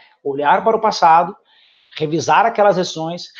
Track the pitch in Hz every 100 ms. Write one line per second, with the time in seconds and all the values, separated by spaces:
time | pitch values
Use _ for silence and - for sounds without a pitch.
0 | _ _ 139 139 147 190 208 220 220 -
1 | 170 165 180 - _ _ _ _ _ -
2 | 151 160 143 160 226 226 208 180 175 160
3 | 160 175 - -